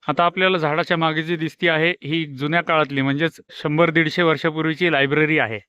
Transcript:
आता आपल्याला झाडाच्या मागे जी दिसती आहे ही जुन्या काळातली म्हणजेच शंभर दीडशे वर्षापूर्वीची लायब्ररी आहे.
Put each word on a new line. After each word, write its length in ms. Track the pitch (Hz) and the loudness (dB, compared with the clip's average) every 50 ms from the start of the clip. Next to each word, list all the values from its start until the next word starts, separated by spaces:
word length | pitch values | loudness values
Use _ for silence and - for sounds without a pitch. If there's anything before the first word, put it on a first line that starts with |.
| _ - | _ -6
आता 160 | 151 143 175 | -2 0 0
आपल्याला 340 | 175 170 185 185 190 190 180 | 0 0 0 0 0 0 0
झाडाच्या 380 | 156 151 147 160 170 - 180 | 0 0 0 -2 -2 -2 0
मागे 260 | 165 165 160 156 156 160 | 0 0 0 -2 -2 -4
जी 140 | 160 175 | -4 -4
दिसती 320 | 165 160 160 - _ - 175 | -4 -4 -6 -6 _ -2 0
आहे 220 | 165 156 156 170 | 0 2 0 0
ही 360 | 180 - - 139 151 165 160 | -2 -4 -6 -6 -4 -4 -4
जुन्या 360 | 147 139 127 139 147 160 170 - | -6 -6 -6 -4 -2 -2 -2 0
काळातली 400 | - 165 156 151 139 139 139 135 | 0 2 0 0 0 0 -2 0
म्हणजेच 380 | 139 139 143 160 160 - - - _ | 0 0 0 -2 -2 -4 -6 -20 _
शंभर 400 | - - - 156 147 156 170 165 | -20 -8 -4 -2 2 2 2 2
दीडशे 320 | 160 160 165 156 147 - 180 | 4 2 2 2 2 2 2
वर्षापूर्वीची 720 | 165 156 135 - 170 156 156 156 160 160 139 180 175 160 | 2 2 2 0 -2 -2 0 -2 -2 -2 0 0 2 2
लायब्ररी 460 | 139 139 135 143 147 156 151 160 151 | 2 2 2 2 2 2 2 2 0
आहे. 200 | 131 110 113 104 - | 0 0 -4 -8 -12